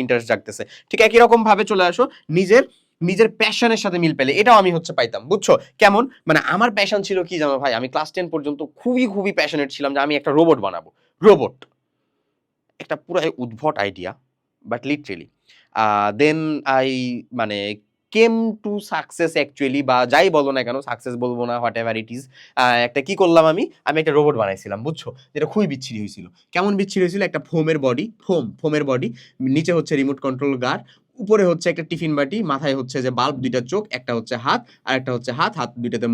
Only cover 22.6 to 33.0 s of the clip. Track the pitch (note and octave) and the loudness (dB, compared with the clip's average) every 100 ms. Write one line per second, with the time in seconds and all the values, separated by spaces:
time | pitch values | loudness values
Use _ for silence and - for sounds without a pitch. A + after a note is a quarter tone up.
22.6 | B2 A#2+ A#2+ C#3 C3+ G3 F3+ E3 D#3+ F3 | 4 4 2 -2 -4 2 4 6 6 2
23.6 | E4 _ - D#3 D#3+ C#3+ D3 A#2 G2+ F#2+ | -4 _ -4 0 2 4 2 2 -2 -4
24.6 | G2+ G2+ C3+ D#3+ A#2 - _ D3 D3+ G#3+ | -8 -8 -8 -10 -14 -18 _ -6 -4 -2
25.6 | F#3 C3+ B2+ A2 G#2 - F2 _ _ F3 | -2 -4 -10 -10 -10 -12 -20 _ _ -2
26.6 | G3+ G3 G3 G3 F3+ G3 F3+ D#3+ - D#3+ | -2 -2 -2 0 0 0 -4 -4 -4 -2
27.6 | D#3 D#3 C3 B2 A3+ - - F3 A2+ - | 0 0 0 -2 -6 -10 -4 -2 -2 -6
28.6 | D#3 D3 C#3+ B2+ D#3+ C3 - - C3 C#3+ | -2 -2 0 -2 -4 -10 -18 -6 -2 0
29.6 | E3+ E3+ D#3+ D3 C3+ C3+ C3+ B2+ C#3+ C3 | 0 0 0 -2 -2 -2 -6 -4 -4 -2
30.6 | B2 F#3 - _ _ - G3+ G#3+ F3+ E3+ | -2 -4 -8 _ _ -10 2 4 4 2
31.6 | F3 D#3+ D#3+ E3+ D#3+ D3 C#3 G#3+ F3 C3+ | -2 -4 -6 -6 -2 -2 -2 -2 -4 -2
32.6 | D3 C3+ B2+ C3+ | -2 -4 -4 -4